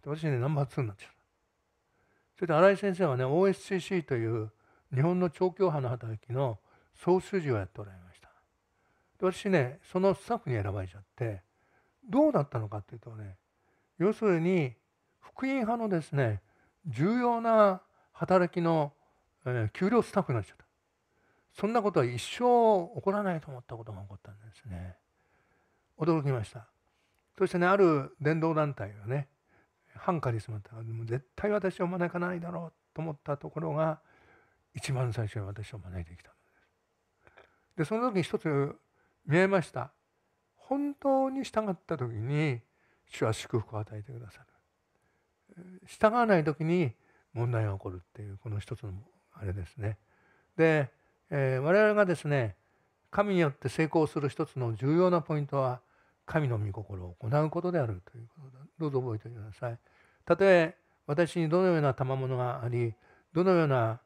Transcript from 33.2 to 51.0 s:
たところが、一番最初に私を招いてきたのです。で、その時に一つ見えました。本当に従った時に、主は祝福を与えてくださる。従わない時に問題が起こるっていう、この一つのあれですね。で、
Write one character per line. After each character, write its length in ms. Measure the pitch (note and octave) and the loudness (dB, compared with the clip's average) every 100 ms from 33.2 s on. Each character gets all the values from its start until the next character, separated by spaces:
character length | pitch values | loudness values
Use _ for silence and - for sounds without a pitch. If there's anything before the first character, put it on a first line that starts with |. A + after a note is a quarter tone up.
た 160 | - C#3+ | -8 -8
と 120 | D#3 | -6
こ 100 | D3+ | -8
ろ 140 | D#3+ | -4
が、 260 | D3 D#3+ D#3 _ _ _ _ _ _ _ | 0 0 -2 _ _ _ _ _ _ _
一 180 | - - | -12 -6
番 200 | C3 B2 | -2 -2
最 160 | A2 G#2+ | -2 -4
初 120 | A#2 | -6
に 60 | G2 | -8
私 280 | G2 G#2 | -10 -12
を 60 | G#2+ | -14
招 220 | F#2 F2+ | -12 -10
い 40 | E2+ | -10
て 100 | F2 | -14
き 80 | |
た 60 | - | -20
の 60 | _ | _
で 960 | _ _ _ _ _ _ _ _ _ | _ _ _ _ _ _ _ _ _
す。 460 | - - _ _ - | -20 -20 _ _ -6
で、 80 | D3+ | -4
そ 120 | A3 | -2
の 120 | B3 | 0
時 80 | G3 | 0
に 60 | |
一 140 | D3+ G#3 | -2 -4
つ 380 | D#3+ C#3 C#3+ - _ _ _ _ - | -2 0 -2 -6 _ _ _ _ 0
見 120 | D#3+ | 2
え 100 | F#3+ | 4
ま 140 | G3 | 2
し 100 | - | 0
た。 200 | C3 - _ _ _ _ _ _ _ | -8 -10 _ _ _ _ _ _ _
本 380 | - C#4 C#4+ | -6 -4 -4
当 360 | C#4+ C#4 C4+ C4+ | -2 0 2 2
に 140 | C4+ | -2
従 260 | B3+ A3 G#3+ | -4 -2 -2
っ 60 | F3+ | -4
た 220 | - D#3+ | -6 -6
時 160 | B2 | -4
に、 480 | A2 A#2 D3 D3+ A#2+ _ _ _ _ _ | -6 -2 0 0 -2 _ _ _ _ _
主 180 | - A2+ | -2 -2
は 80 | |
祝 260 | A2 - A#2+ | -2 -2 -4
福 160 | - G#2+ | -4 -8
を 40 | |
与 160 | G#2+ G#2+ | -8 -12
え 80 | |
て 80 | G#2 | -14
く 80 | A#2+ | -16
だ 100 | A#2 | -18
さ 80 | - | -20
る。 60 | _ _ _ _ _ _ _ _ _ _ _ - F3+ F#3 - | _ _ _ _ _ _ _ _ _ _ _ -20 -20 -20 -20
従 260 | - G#3+ | 2 2
わ 120 | A#3+ A#3 | 4 4
な 120 | F#3 | 4
い 60 | |
時 200 | D#3 D3 | 4 0
に 300 | D#3+ F3 D3 - _ _ _ | 0 2 2 -2 _ _ _
問 180 | A2+ A#2+ | -4 -2
題 140 | A#2 A2 | 0 -2
が 80 | |
起 60 | G2 | -4
こ 100 | G2+ | -8
る 120 | F2+ | -12
っ 100 | _ | _
て 80 | - | -16
い 100 | G#2 | -14
う、 60 | G2 | -12
こ 120 | - | -8
の 100 | G#2 | -8
一 160 | - A#2 | -8 -12
つ 80 | |
の 100 | G#2 F#2+ - _ _ | -12 -14 -16 _ _
あ 100 | - | -12
れ 100 | G2+ | -8
で 120 | F#2+ E2+ | -8 -10
す 120 | - | -8
ね。 200 | G#2 G#2+ _ _ _ _ _ - | -8 -8 _ _ _ _ _ 2
で、 340 | D#3+ D#3 C3 _ | 4 4 0 _